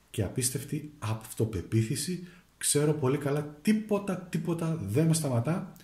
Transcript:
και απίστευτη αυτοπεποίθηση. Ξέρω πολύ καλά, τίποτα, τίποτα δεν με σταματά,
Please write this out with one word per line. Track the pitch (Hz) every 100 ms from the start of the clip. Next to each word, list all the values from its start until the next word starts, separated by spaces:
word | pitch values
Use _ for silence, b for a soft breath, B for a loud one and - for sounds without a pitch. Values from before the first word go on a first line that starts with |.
| B -
και |
απίστευτη | 95 - 120 - - 151 156 -
αυτοπεποίθηση. | 107 110 - - 107 95 85 113 110 139 - 180 B B B -
Ξέρω | - 143 151
πολύ | 151 127 147
καλά, | 143 147 147 -
τίποτα, | - 214 - 202 202 180
τίποτα | - 165 165 165 165 160
δεν | 98 110 165
με |
σταματά, | 156 143 120 120 180 - -